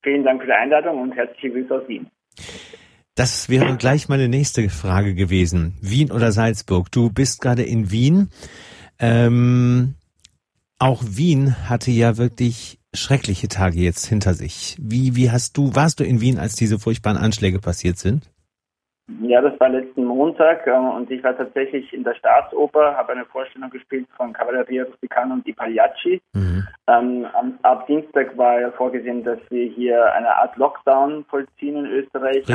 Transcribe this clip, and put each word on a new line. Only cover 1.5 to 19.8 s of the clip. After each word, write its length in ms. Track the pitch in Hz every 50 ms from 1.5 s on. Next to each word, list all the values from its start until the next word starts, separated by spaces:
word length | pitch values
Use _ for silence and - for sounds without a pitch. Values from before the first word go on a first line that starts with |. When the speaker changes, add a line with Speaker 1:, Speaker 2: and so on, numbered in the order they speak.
Speaker 1:
Grüße 240 | 117 127 127 - 135
aus 120 | 135 -
Wien. 200 | - 113 92 - - _ _ _ _ _ - - - - - - - - - - _ _ _ _ _ _
Speaker 2:
Das 320 | - 127 123 - - - -
wäre 280 | 123 131 131 - 135
gleich 320 | 117 - 131 139 151 - -
meine 200 | 139 135 131 120
nächste 400 | 123 139 147 - - - 110 98
Frage 440 | 87 - - 95 92 98 104 101
gewesen. 640 | 92 87 98 85 92 92 90 85 90 87 82 82 95 -
Wien 320 | - 95 107 131 151 139
oder 180 | - 117 117 117
Salzburg? 640 | 101 110 113 113 110 104 - - 95 90 90 -
Du 180 | - 123 117 117
bist 280 | 104 131 139 131 - -
gerade 240 | - 127 120 123 120
in 260 | - 117 113 110 92
Wien. 380 | 92 113 120 139 170 196 202 180 - - - - - - - - - - - - _ _
Ähm, 960 | 117 117 117 117 120 117 120 120 123 123 123 123 123 123 123 123 123 135 135 - _ _ _ _ _ - _ _ _ _ _ _ _ _ _ _
auch 240 | 127 131 127 110 123
Wien 520 | 107 95 92 156 175 156 135 139 135 123 - - -
hatte 220 | 120 113 - -
ja 260 | 120 113 117 117 110
wirklich 640 | 113 123 120 117 - 127 120 120 - - - - _ _ _ -
schreckliche 540 | - - - 135 135 - - 98 - - 95
Tage 300 | - 95 95 92 85 87
jetzt 280 | 87 87 87 - -
hinter 280 | - 117 107 98 98 -
sich. 420 | - - 76 - - - - - -
Wie, 360 | 139 107 110 123 131 131 123
wie 160 | 123 127 123
hast 240 | 117 123 - - _
du, 180 | - 143 135 -
warst 240 | 135 147 165 151 -
du 60 | -
in 160 | - 127 113
Wien, 180 | 110 127 131 92
als 160 | 78 110 -
diese 240 | - 117 107 110 104
furchtbaren 400 | - 113 113 113 - 107 104 -
Anschläge 400 | - 110 104 - 104 95 92 95
passiert 400 | - - 90 - - 90 87 -
sind? 320 | - 92 113 151 - _ _ _ _ _ _ _ _ _ _ _ _ _ _ _ _ - - -
Speaker 1:
Ja, 180 | 110 120 123 123
das 180 | 135 147 143 -
war 120 | - 131
letzten 340 | 127 127